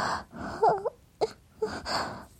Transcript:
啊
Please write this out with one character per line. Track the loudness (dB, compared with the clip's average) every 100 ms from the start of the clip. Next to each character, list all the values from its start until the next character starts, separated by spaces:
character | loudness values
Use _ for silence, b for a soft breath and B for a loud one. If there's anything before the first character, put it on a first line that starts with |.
| B B B B
啊 | B B 4 6 0 -6 -12 -4 -4 -4 -20 -4 -4 -2 -2 -2 -2 -8 -14